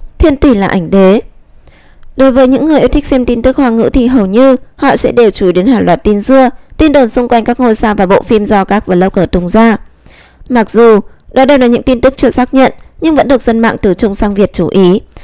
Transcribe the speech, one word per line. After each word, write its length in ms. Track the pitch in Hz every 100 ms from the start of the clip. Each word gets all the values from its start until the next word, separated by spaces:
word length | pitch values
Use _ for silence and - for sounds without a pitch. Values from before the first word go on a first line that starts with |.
| - -
Thiên 180 | 330 269
Tỷ 180 | 302
là 120 | 208 190
ảnh 240 | 190 165
đế. 300 | 196 190 208 - - _ - - _ _ - - -
Đối 160 | 269
với 160 | 254 254
những 180 | 269 311
người 140 | 294
yêu 80 | 254
thích 180 | 294 -
xem 180 | 262
tin 180 | 247 240
tức 140 | 254 262
Hoa 140 | 254
ngữ 200 | 226 -
thì 140 | 269 240
hầu 200 | 254 190
như 300 | 208 269 254 - -
họ 200 | 254 226
sẽ 160 | -
đều 180 | 240 226
chú 160 | - 196
ý 60 |
đến 140 | 175 202
hàng 180 | 226
loạt 200 | 180 170
tin 160 | - 208
dưa, 300 | 214 269 254 - - -
tin 160 | 311
đồn 160 | 285 233
xung 200 | 254 240
quanh 160 | 233
các 160 | 220 240
ngôi 140 | 247
sao 200 | 214 220
và 120 | 208 185
bộ 160 | 196
phim 220 | - 214
do 200 | 208 208
các 220 | 196 202 -
vlogger 420 | 180 185 202 165
tung 160 | 180 175
ra. 280 | 214 226 202 - _ _ - _ _ -
Mặc 220 | 247 214
dù 300 | 214 233 208 - - -
đó 120 | 247
đều 140 | 262 285
là 80 | 247
những 160 | 233
tin 180 | - 247
tức 160 | 254 262
chưa 140 | 262
xác 240 | - 247
nhận, 180 | 262 262 - - -
nhưng 160 | 320 302
vẫn 120 | 233
được 140 | 262
dân 160 | - 226
mạng 180 | 226 -
từ 120 | 208
Trung 200 | 175 214
sang 200 | 196 208
Việt 180 | 196 202
chú 160 | - 165
ý, 320 | 196 180 196 - -